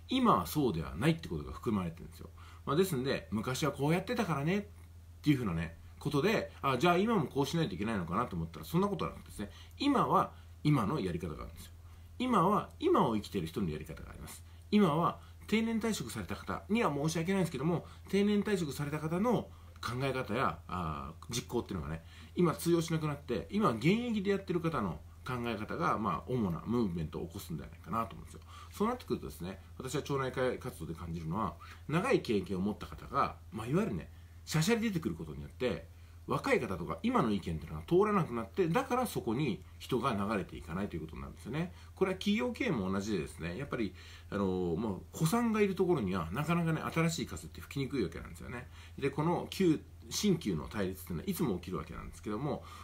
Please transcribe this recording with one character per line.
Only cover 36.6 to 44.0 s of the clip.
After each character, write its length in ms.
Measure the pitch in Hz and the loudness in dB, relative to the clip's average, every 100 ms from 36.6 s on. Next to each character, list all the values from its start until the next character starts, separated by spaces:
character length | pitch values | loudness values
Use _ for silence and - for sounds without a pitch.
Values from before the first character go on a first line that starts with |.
方 160 | 165 180 | 2 -2
と 80 | |
か 140 | 165 - | -4 -2
今 200 | 226 254 | 2 4
の 80 | 127 | 4
意 100 | 101 | 2
見 160 | 90 80 | 0 -4
っ 20 | |
て 60 | |
い 40 | 80 | -4
う 20 | |
の 60 | 80 | -8
は 60 | 78 | 2
通 120 | 175 | 4
ら 80 | 208 | 6
な 100 | 208 | 4
く 120 | 139 | 2
な 80 | 117 | -2
っ 60 | 113 | -2
て、 200 | - 170 | 0 2
だ 160 | 180 | 2
か 120 | 277 247 | 2 0
ら 100 | 247 | 0
そ 160 | - | -2
こ 100 | 117 | 0
に 320 | 113 151 87 - - | 0 0 -2 -6 -16
人 200 | - 127 | -2 0
が 140 | 127 | 2
流 240 | 104 101 107 | 0 0 0
れ 80 | |
て 140 | 85 62 | -2 -8
い 40 | |
か 120 | 78 | -6
な 80 | 85 | -4
い 60 | 98 | -4
と 60 | |
い 40 | 87 | -4
う 20 | |
こ 60 | 80 | -8
と 100 | - | -8
に 60 | |
な 60 | 67 | -10
る 40 | |
ん 40 | - | -10
で 40 | |
す 60 | 92 | -6
よ 60 | |
ね。 200 | 139 185 - - | -4 -4 -6 -14
こ 100 | - | 0
れ 60 | 190 | 0
は 80 | 185 | 2
企 180 | - 208 | 2 2
業 160 | 247 | 2
経 140 | 233 262 | 0 0
営 40 | |
も 220 | 135 92 | 2 2
同 80 | 98 | 0
じ 120 | 101 | 0
で 60 | 98 | -2
で 80 | 69 | -2
す 100 | - | -6
ね、 160 | 82 92 | -6 -4
や 80 | |
っ 40 | 139 | -4
ぱ 100 | - | -2
り、 160 | 101 - | -2 -4